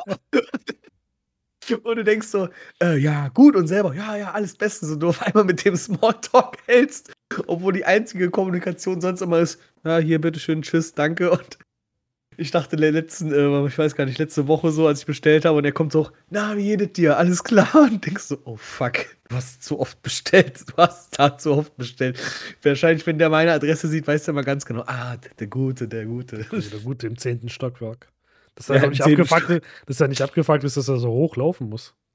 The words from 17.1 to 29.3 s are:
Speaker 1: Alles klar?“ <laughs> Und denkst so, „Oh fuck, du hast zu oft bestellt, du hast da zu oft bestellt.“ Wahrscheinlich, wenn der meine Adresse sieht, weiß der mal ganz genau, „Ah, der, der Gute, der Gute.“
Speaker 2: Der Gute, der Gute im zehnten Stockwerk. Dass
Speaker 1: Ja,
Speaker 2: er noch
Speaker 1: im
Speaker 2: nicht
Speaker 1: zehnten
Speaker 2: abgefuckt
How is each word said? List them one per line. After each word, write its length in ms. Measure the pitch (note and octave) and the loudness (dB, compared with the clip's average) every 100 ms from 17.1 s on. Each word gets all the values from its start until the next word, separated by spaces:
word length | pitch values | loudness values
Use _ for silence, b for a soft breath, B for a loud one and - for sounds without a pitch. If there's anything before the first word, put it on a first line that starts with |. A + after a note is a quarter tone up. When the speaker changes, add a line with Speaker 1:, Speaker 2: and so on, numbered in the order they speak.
| D3 | 4
Speaker 1:
Alles 260 | F3 F3 | 2 0
klar?“ 260 | - G#3+ - | 4 4 6
<laughs> 0 | D#4 | 6
Und 300 | C#4+ G#3+ - | 6 4 -4
denkst 180 | F#3+ | -8
so, 140 | - C#3 - | -8 -10 -10
„Oh 120 | A2 | -16
fuck, 480 | - - B2 - - _ _ | -16 -6 -4 -4 -8 _ _
du 60 | B2+ | -8
hast 280 | - - | -8 -10
zu 160 | - D3 | -8 -6
oft 220 | C3 - | -6 -8
bestellt, 600 | - - - F#3+ - - - | -8 -6 4 4 4 -2 -10
du 80 | - | 2
hast 400 | E3+ - - - | 2 2 -14 0
da 180 | C#3+ C#3 | 0 2
zu 160 | D#3 | 0
oft 220 | C#3+ D3+ - | 0 -2 -8
bestellt.“ 420 | A#2+ - B2+ B2 B B B B | -12 -4 -4 -4 B B B B
Wahrscheinlich, 420 | D3 C#3 E3 D#3+ E3 | 0 2 2 2 0
wenn 100 | D#3 | 2
der 120 | D#3+ | 4
meine 240 | D#3 E3 | 4 4
Adresse 340 | D#3 D3 D#3 E3 | 2 2 0 0
sieht, 200 | D#3+ D3 | -4 0
weiß 180 | D3+ D3+ | -2 0
der 80 | |
mal 100 | C#3+ | -4
ganz 220 | C3+ C#3+ - | -2 -4 -6
genau, 180 | A#2 - | -8 -8
„Ah, 320 | B2 B2 B2 | -10 -10 -12
der, 160 | - | -16
der 140 | _ G#2+ | _ -8
Gute, 400 | B2+ C3 B2+ A2+ | -4 -4 -4 -8
der 180 | A2+ A2 | -8 -8
Gute.“ 320 | A#2+ B2 A2 | -10 -10 -12
Speaker 2:
Der 80 | A2 | -8
Gute, 240 | A3 G#2 | -8 -8
der 100 | G#2 | -10
Gute 280 | A#2 B2 A2+ | -10 -8 -10
im 100 | A#2+ | -8
zehnten 320 | C3 A#2 A#2 | -6 -6 -10
Stockwerk. 600 | - B2+ B2 A2+ A2+ _ _ _ _ _ - | -8 -10 -8 -12 -12 _ _ _ _ _ -20
Dass 140 | - | 0
Speaker 1:
Ja, 60 | C3+ | 2
Speaker 2:
er 60 | |
noch 40 | C#3 | 2
Speaker 1:
im 60 | |
Speaker 2:
nicht 120 | C#3 | 4
Speaker 1:
zehnten 200 | C#3 D3+ | 4 6
Speaker 2:
abgefuckt 220 | E3+ | 6